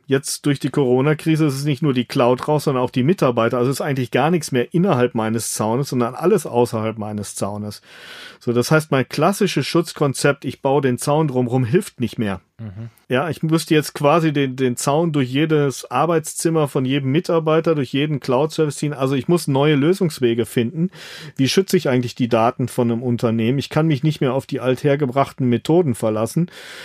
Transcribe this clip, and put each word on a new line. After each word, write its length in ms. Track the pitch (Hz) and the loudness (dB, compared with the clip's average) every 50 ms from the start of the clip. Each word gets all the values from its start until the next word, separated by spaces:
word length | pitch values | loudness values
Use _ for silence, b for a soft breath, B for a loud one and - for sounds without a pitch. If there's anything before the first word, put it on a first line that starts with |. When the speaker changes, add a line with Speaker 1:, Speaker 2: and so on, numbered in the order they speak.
| _ | _
Speaker 1:
jetzt 400 | - 131 131 - - - - - | 0 0 0 0 -4 -10 -2 0
durch 160 | 147 139 - | 0 0 0
die 80 | - 139 | -2 -2
Corona-Krise 800 | - 147 139 123 123 127 131 151 156 151 - 160 160 151 160 | 0 0 2 4 2 2 4 2 0 0 0 0 2 2 2
ist 80 | 151 131 | 0 0
es 100 | 135 143 | -2 -2
nicht 160 | 151 143 - | -2 -2 0
nur 120 | 160 147 127 | 0 0 0
die 120 | 127 117 | 0 -2
Cloud 420 | - - 135 127 120 127 123 - | 0 0 2 4 4 2 2 0
raus, 160 | - 151 147 - | 0 0 0 0
sondern 180 | 156 135 127 | 0 0 0
auch 80 | 127 120 | -2 -2
die 140 | - 131 123 | 0 0 2
Mitarbeiter. 540 | 147 - - 160 131 120 117 113 117 127 | 2 2 2 2 2 2 2 0 2 2
Also 120 | 123 120 135 | 2 0 0
ist 120 | 139 - | 0 -2
eigentlich 280 | 202 156 135 131 123 - | -2 -4 -2 -2 -4 0
gar 220 | - 127 135 160 | 0 2 2 2
nichts 220 | 180 165 - - 139 | 2 0 -2 0 0
mehr 200 | 123 120 - - | 0 0 0 0
innerhalb 420 | 165 180 202 151 123 123 120 - | 0 2 2 4 2 2 2 2
meines 360 | 113 110 110 113 113 107 - | -2 -2 0 -2 -2 -4 -6
Zaunes, 380 | - - 110 107 113 131 143 - | -4 -2 0 0 0 -2 -2 -2
sondern 260 | 143 123 120 120 127 | -2 -2 -2 -2 -4
alles 300 | 110 160 185 220 170 - | -2 0 2 2 2 0
außerhalb 520 | - 117 120 123 - - 110 107 110 110 | 0 2 2 2 2 0 -4 -4 -4 -4
meines 380 | 110 104 107 104 104 98 - - | -6 -8 -8 -6 -8 -8 -8 -8
Zaunes. 460 | - 110 98 104 104 104 104 104 - B B B B B B B B B B B B | -6 -6 -6 -6 -6 -8 -10 -10 -14 B B B B B B B B B B B B
So, 140 | - 123 117 | -4 0 0
das 180 | 120 117 - | 0 2 4
heißt, 200 | 156 156 156 - | 2 2 2 2
mein 180 | 143 131 123 - | 0 0 0 -2
klassisches 580 | - - 151 185 202 - 208 170 - 165 139 | -2 0 2 2 2 2 -2 0 0 -2 -2
Schutzkonzept, 800 | - - 170 165 - - - 151 139 123 - - 143 135 - - | 0 0 0 0 -2 -4 -2 -2 -2 0 0 0 0 0 0 -6
"Ich 160 | 139 - - | -8 -8 -4
baue 200 | - 135 135 147 | -2 0 2 2
den 160 | 139 127 123 | 2 0 0
Zaun 300 | - - 147 147 156 160 | 0 0 0 0 2 0
drumherum", 380 | 147 127 127 127 117 123 131 127 | 0 0 0 0 0 0 0 0
hilft 340 | 107 131 190 208 - _ - | 2 0 0 0 -2 _ -6
nicht 180 | 120 107 - | -6 -6 -4
mehr. 220 | - 110 101 95 92 - _ _ | -4 -4 -4 -4 -6 -10 _ _
Speaker 2:
Mhm. 320 | - 113 107 92 107 113 113 _ _ _ _ | -14 -14 -14 -12 -14 -16 -16 _ _ _ _
Speaker 1:
Ja, 200 | 127 127 156 165 | -2 -2 -2 -2
ich 140 | 131 - - | -4 -4 -2
müsste 300 | 160 160 165 156 - 160 | 0 0 0 2 2 2
jetzt 200 | 151 143 - - | 2 2 0 -4
quasi 380 | - 147 143 156 170 160 160 | 2 4 4 4 4 2 2
den, 240 | 143 147 139 131 127 | 0 0 -2 -2 -2
den 220 | 127 131 123 120 | -2 -2 -2 0
Zaun 340 | - - 147 139 156 170 170 | 0 0 0 2 2 0 0
durch 180 | 147 147 135 123 | 0 0 -2 0
jedes 640 | 131 139 160 156 156 147 143 139 123 - - - | 0 0 2 2 2 2 2 0 -2 -6 -12 -4
Arbeitszimmer 800 | 123 127 151 165 170 160 156 - - - - 165 165 160 151 135 | 0 0 2 2 2 0 -2 -4 -10 -2 -2 0 2 2 0 0
von 160 | - 151 131 | 0 -2 0
jedem 260 | 127 135 143 139 131 | 0 -2 -2 0 0
Mitarbeiter, 640 | 135 165 - - 175 165 156 156 156 160 156 170 160 | 0 0 0 0 -2 0 2 2 2 2 2 2 0
durch 160 | 151 131 - | 0 -2 -2
jeden 300 | - 135 147 151 151 123 | 0 -2 0 0 -2 -4
Cloud-Service 560 | - - 123 123 151 156 - - 160 147 - | -2 0 0 2 0 0 0 -2 -2 -2 -2
ziehen. 160 | - - 147 143 | -4 -4 -6 -2
Also 220 | 127 135 131 143 | -2 -2 0 0
ich 120 | 131 117 | -2 2
muss 220 | - 175 170 - - | 2 0 0 2 0
neue 260 | 135 135 143 156 156 | 0 2 4 4 4
Lösungswege 680 | 139 135 165 190 - 196 156 - - 127 117 117 117 110 | 4 2 2 2 2 0 -2 0 0 0 0 2 0 -2
finden. 440 | - - 135 113 120 - 156 170 185 B B B B B B 165 147 B | 0 0 -2 -2 -2 -2 -4 -4 -4 B B B B B B -18 -14 B
Wie 140 | - 135 123 | -2 0 2
schütze 260 | - 196 196 - - | 2 2 2 2 0
ich 140 | 180 - 175 | 0 2 2
eigentlich 260 | 123 127 123 117 - | 0 0 0 -2 -2
die 140 | - 131 117 | -4 0 2
Daten 400 | 120 113 113 123 - - 127 117 | 4 4 4 2 2 0 -6 -4
von 200 | - - 120 117 | -2 -2 0 0
einem 140 | 117 117 131 | 0 -2 -2
Unternehmen? 560 | 127 120 117 123 117 110 113 113 113 135 143 | -2 -2 0 0 0 0 0 0 0 0 -2
Ich 100 | 123 - | -4 -2
kann 180 | - 156 156 | 0 0 2
mich 160 | 165 151 120 - | 2 0 2 0
nicht 180 | 156 151 - | 0 0 0
mehr 120 | 151 131 120 | 0 0 0
auf 120 | 135 - | -2 -4
die 160 | - 143 120 | -4 -8 -2
althergebrachten 880 | 117 127 127 - - 147 139 147 151 123 120 139 135 - - - 131 123 | 0 0 0 2 2 0 2 2 0 0 2 0 0 0 0 -2 0 2
Methoden 460 | 120 117 - - 156 180 180 143 110 | 2 0 2 2 2 2 2 2 -2
verlassen. 540 | - - 110 107 107 113 117 - 160 175 175 B B B B B B | 0 -2 -2 0 0 -2 0 0 -2 -2 -2 B B B B B B